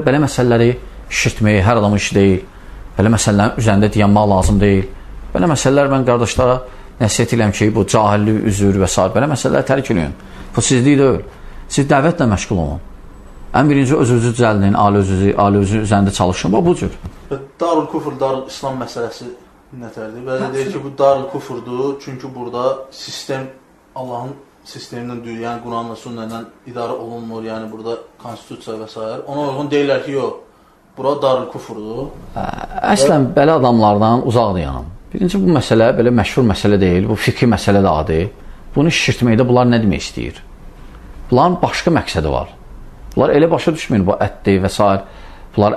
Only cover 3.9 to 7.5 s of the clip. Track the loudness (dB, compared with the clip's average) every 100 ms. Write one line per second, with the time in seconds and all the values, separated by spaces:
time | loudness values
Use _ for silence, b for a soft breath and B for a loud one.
3.9 | 4 4 4 4 4 4 4 4 4 0
4.9 | B B B -6 0 2 2 2 4 4
5.9 | 2 2 2 0 2 2 2 B B B
6.9 | -2 -2 0 0 2 0